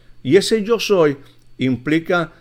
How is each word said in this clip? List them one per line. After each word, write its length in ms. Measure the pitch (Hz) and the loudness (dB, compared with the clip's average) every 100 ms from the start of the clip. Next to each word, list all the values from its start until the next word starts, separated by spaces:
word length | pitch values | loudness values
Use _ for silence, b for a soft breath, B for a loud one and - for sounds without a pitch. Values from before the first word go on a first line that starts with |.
| b b | b b
Y 140 | - 196 | 0 2
ese 260 | 196 226 | 2 0
yo 160 | 202 226 | 0 -2
soy 380 | - 196 156 131 B B - - | 0 2 2 -2 B B -20 -6
implica, 760 | 127 123 123 156 165 175 160 b | -2 -2 -2 -2 0 -2 -4 b